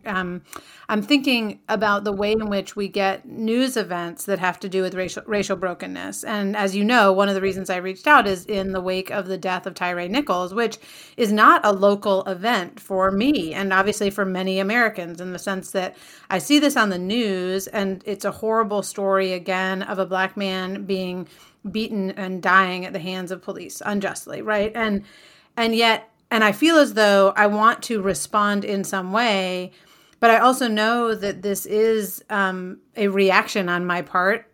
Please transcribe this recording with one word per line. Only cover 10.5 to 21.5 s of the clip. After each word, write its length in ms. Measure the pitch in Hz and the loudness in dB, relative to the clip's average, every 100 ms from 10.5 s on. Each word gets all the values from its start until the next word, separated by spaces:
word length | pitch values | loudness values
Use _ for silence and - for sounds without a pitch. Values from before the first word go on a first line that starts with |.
which 240 | 196 226 - - - - - | -2 -2 -4 -14 -20 -20 -2
is 140 | 220 | 0
not 300 | 214 233 339 | 6 8 8
a 80 | 208 | 4
local 520 | 196 202 202 208 190 202 | 4 4 4 2 0 0
event 540 | 180 214 226 175 - | -4 0 0 -2 -10
for 300 | - 190 190 | -6 0 2
me 440 | 196 262 285 160 | 2 2 0 -2
and 180 | 175 196 | -4 0
obviously 360 | 190 196 208 202 | 2 2 0 -2
for 160 | 202 190 | -2 -2
many 340 | 185 190 190 | -2 -2 -2
Americans, 640 | 196 233 226 196 170 170 | 0 2 0 -2 -10 -10
in 100 | 180 | -10
the 80 | 180 | -8
sense 320 | - 190 - | -6 -6 -6
that 240 | 190 185 - - - - | -6 -6 -10 -20 -20 -6
I 100 | 254 | -4
see 200 | - 294 | 0 0
this 160 | 294 277 | 0 0
on 140 | 208 | 0
the 100 | 180 | -2
news 680 | 185 233 220 185 180 190 190 | -4 -2 -2 -2 -4 -4 -6
and 360 | 214 196 190 208 | -6 -4 -6 -8
it's 200 | 196 202 | -6 -6
a 60 | |
horrible 520 | - 220 220 214 208 | -6 -2 0 0 -2
story 480 | 190 - 196 190 190 | -4 -4 0 2 2
again 500 | 185 175 185 190 190 | -2 -2 -2 -2 -4
of 140 | 196 190 | -4 -4
a 80 | 180 | -2
black 300 | 185 190 208 | -2 -2 -2
man 480 | 196 190 185 196 | -4 -4 -6 -8
being 440 | 196 190 185 180 165 - - | -4 -4 -4 -6 -10 -16 -20